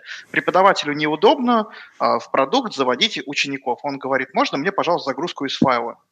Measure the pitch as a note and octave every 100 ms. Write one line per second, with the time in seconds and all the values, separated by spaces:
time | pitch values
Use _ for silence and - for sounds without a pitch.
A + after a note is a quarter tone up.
0 | - - - - - E3+ G3 E3+ D3 D3
1 | D3+ D3+ G#3+ D4 A#3+ A#3 G#3+ - - _
2 | A#2 A#2+ - - C#3 B3+ A#3 - B2+ B2
3 | G#3+ D#3 C3+ C#3+ C#3+ C#3 - A#2+ C#3+ C#3
4 | C3 C3+ C3 G#3+ C#4 D3+ E3+ G3 C#3+ E3+
5 | C#3 B2+ E3+ - C#3 - C#3 A#2+ A#2 -
6 | _